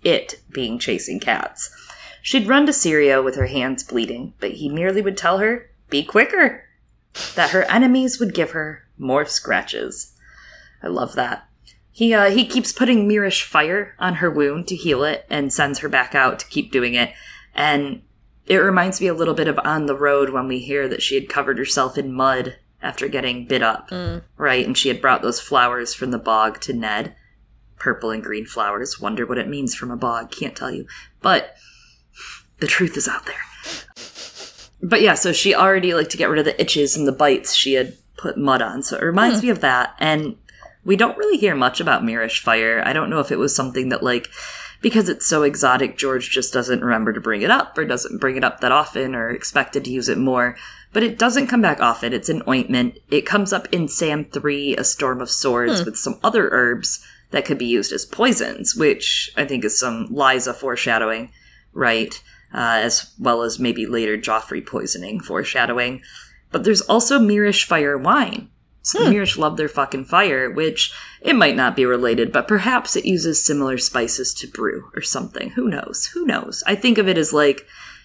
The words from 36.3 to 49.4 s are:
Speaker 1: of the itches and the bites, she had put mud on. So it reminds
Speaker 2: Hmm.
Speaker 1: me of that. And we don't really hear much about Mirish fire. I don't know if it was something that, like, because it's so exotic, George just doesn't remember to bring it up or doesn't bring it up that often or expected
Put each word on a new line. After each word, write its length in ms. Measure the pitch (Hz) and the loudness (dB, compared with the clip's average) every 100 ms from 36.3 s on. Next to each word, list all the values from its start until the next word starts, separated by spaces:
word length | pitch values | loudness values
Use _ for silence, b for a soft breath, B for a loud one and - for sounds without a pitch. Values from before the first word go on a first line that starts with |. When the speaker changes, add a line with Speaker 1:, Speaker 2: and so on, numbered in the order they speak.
| 156 | 2
Speaker 1:
of 60 | 151 | 0
the 140 | - | 0
itches 340 | 160 151 143 156 | 0 2 2 2
and 100 | 139 | 0
the 40 | |
bites, 420 | 135 147 131 - | 4 4 4 2
she 200 | - 139 | 0 2
had 240 | 131 127 - _ - | 2 0 -8 _ -10
put 200 | - - | -6 -2
mud 240 | 139 123 | 2 2
on. 200 | 110 120 | 0 -4
So 120 | - - | -6 -2
it 80 | |
reminds 360 | 165 185 240 214 | 0 4 4 4
Speaker 2:
Hmm. 40 | 247 | 0
Speaker 1:
me 20 | |
of 80 | 196 | 2
that. 340 | 139 123 120 - | 2 2 0 -2
And 380 | 156 156 147 - _ B B B 180 | 0 0 -2 -8 _ B B B 0
we 100 | 196 | 4
don't 220 | 233 - | 4 2
really 200 | 427 311 | 0 2
hear 180 | 202 143 | 2 2
much 260 | 127 - | 0 0
about 220 | 160 123 | 0 2
Mirish 380 | 113 113 113 - | 0 -2 -2 -2
fire. 400 | 120 113 113 113 - | 2 2 2 0 0
I 80 | |
don't 160 | 156 - | -2 0
know 100 | 160 | -2
if 120 | 139 | 0
it 80 | 139 | 0
was 140 | 135 - | 0 0
something 340 | 131 131 127 | -2 -4 -2
that, 120 | - | -2
like, 260 | 123 120 - B B B B B | 0 -2 -4 B B B B B
because 280 | 226 220 175 | 2 2 2
it's 160 | - - | -2 0
so 160 | 156 | 2
exotic, 540 | 143 147 131 127 135 - | 2 2 2 2 0 -2
George 320 | 139 127 - | -2 -2 -2
just 240 | 135 - | -2 0
doesn't 280 | 127 123 120 | -2 0 0
remember 280 | 120 113 107 | 0 0 0
to 80 | 107 | -2
bring 220 | 113 104 | -2 0
it 100 | 147 | 2
up 260 | 262 - 156 | 2 0 -4
or 60 | |
doesn't 360 | 143 120 - - | -2 -4 -6 -2
bring 180 | 131 131 | -2 0
it 60 | 127 | 0
up 160 | - | 0
that 100 | 123 | 2
often 420 | 143 156 127 131 123 | 4 2 -4 -4 -4
or 140 | 113 | -4
expected 540 | 120 | -6